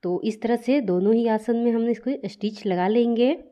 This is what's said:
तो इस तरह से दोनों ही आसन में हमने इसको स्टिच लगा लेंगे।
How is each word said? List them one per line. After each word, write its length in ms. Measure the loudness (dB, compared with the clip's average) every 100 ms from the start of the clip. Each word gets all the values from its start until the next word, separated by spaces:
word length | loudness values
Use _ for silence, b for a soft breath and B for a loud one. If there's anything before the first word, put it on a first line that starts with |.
तो 180 | -4 -4
इस 200 | -4 -4
तरह 140 | -2 -2
से 220 | 0 0
दोनों 300 | 2 0 2
ही 140 | 2 2
आसन 280 | 0 0 0
में 160 | 0
हमने 200 | 0 0
इसको 360 | -2 -4 -6 -8
स्टिच 380 | -6 -6 -4 -4
लगा 220 | 0 2
लेंगे। 440 | 2 2 2 2 0 -6